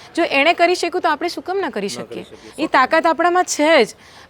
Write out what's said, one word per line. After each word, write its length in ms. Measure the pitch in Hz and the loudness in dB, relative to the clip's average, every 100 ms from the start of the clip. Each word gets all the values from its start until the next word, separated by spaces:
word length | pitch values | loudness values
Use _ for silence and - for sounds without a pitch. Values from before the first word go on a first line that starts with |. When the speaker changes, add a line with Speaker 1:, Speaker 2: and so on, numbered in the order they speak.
| - - | -8 -4
Speaker 1:
જો 80 | |
એણે 300 | 339 277 302 | 0 2 2
કરી 200 | 349 339 | 4 2
શક્યું 280 | 359 349 359 | 2 -2 -2
તો 60 | 339 | -2
આપણે 200 | 294 339 | -2 -4
શું 160 | - | -8
કામ 140 | 311 381 | -6 -6
ના 120 | 339 | -4
કરી 160 | 214 196 | -6 -8
Speaker 2:
ના 180 | 240 | -8
કરી 180 | - 117 | -12 -14
Speaker 1:
શકીએ? 140 | - - | -14 -20
Speaker 2:
શકીએ. 280 | - - | -18 -8
Speaker 1:
એ 20 | 311 | 0
તાકાત 400 | 285 254 320 330 | 2 4 2 2
આપણામાં 380 | 320 349 359 | 2 0 0
છે 400 | 349 - 302 320 | -2 0 4 4
જ. 40 | 214 - - - | 2 -4 -20 -20